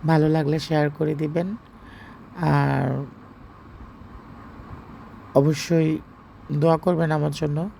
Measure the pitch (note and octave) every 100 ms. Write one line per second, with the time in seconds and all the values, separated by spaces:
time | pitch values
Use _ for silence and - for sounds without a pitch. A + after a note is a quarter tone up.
0 | D#3 D#3+ D#3 D#3+ C#3+ D#3 - D#3 D3 D3
1 | D#3 D3+ D#3 D#3 F3+ A3 - - - -
2 | - - - F3+ D#3 C#3+ C#3 C#3 C3+ C3+
3 | C#3 - - - - - - - - -
4 | - - - - - - - - - -
5 | - - - C3+ C#3+ D3+ - E3 D#3 D#3
6 | - - - - - C#3+ E3 D#3+ F#3 E3+
7 | E3 D3+ D3 D3 D3+ D3 F#3 -